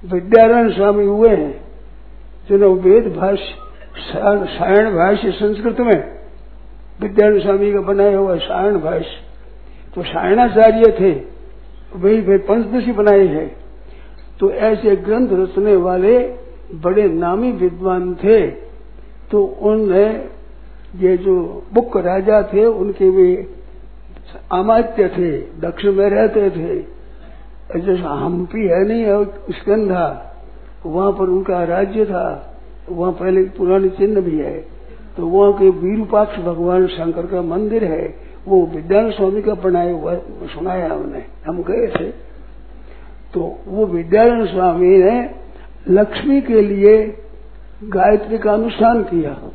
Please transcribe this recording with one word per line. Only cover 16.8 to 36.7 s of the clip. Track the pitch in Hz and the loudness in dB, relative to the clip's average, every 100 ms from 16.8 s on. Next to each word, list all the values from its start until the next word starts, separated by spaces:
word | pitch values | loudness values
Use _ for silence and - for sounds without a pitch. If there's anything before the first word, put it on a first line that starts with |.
| 170 196 208 | 0 2 2
नामी | 165 175 190 247 | 0 -2 -2 -2
विद्वान | 208 180 170 185 185 180 175 | -2 -4 -2 -4 -2 -4 -4
थे। | 190 220 175 - - - - - - - - | 2 2 2 -6 -20 -20 -20 -20 -20 -20 -4
तो | 208 | 0
उनने | 196 - 202 220 208 185 214 220 - - - - - - - 180 | 0 0 0 0 2 2 2 0 -10 -16 -20 -20 -20 -20 -20 -2
ये | 185 180 | 0 2
जो | 190 180 170 - - | 2 0 -2 -10 -2
बुक | 214 240 202 | -2 0 -2
राजा | 175 190 196 214 | 0 0 2 2
थे, | 202 196 226 | 2 2 2
उनके | 214 196 190 190 | 2 -4 2 2
वे | 190 180 180 - - - - - - - - - - - | 6 4 2 -4 -16 -20 -20 -20 -20 -20 -20 -20 -20 -6
अमात्य | 180 202 226 233 - 185 | -4 2 2 2 0 -2
थे, | - 175 143 | 0 -4 -4
दक्षिण | - - 170 170 202 | -8 -10 -10 -4 -2
में | 196 202 | 2 2
रहते | 202 220 214 196 | 2 2 2 -2
थे। | 170 170 - - - - - - - - - - 170 | -2 -6 -8 -8 -18 -20 -20 -20 -20 -20 -20 -10 -6
जैसे | 185 185 | -2 -2
हम्पी | 170 143 139 175 175 220 202 | -2 -6 -4 -4 -6 -4 0
है | 170 202 | 0 0
नहीं, | 226 220 202 202 - - | -2 0 0 -2 -6 -14
स्कंधा, | 175 - 214 208 180 160 135 - - - - - - 170 | -10 -2 0 0 -2 -2 -6 -16 -20 -20 -20 -20 -16 -8
वहां | 160 202 | -2 -2
पर | 196 190 | 0 0
उनका | 185 190 180 | -2 -2 -2
राज्य | 170 175 196 220 208 | -2 -2 -2 -2 -2
था, | 180 - - - - - - - | -2 -6 -8 -14 -20 -20 -20 -14
वहां | 175 180 | -6 -4
पहले | 160 185 190 | -4 0 0
पुराने | 190 - 180 190 190 | 0 -2 0 2 0
चिन्ह | 190 202 214 | 0 0 0
भी | 175 156 | -2 -4
है। | 143 - - - - - - - | -6 -8 -14 -20 -20 -20 -18 -10
तो | 165 | -2
वहां | 185 202 | 4 4
के | 202 190 | 6 4
विरूपाक्ष | 175 180 220 214 208 208 202 | 2 -2 -4 0 0 0 -2
भगवान | 175 170 175 | -6 -4 0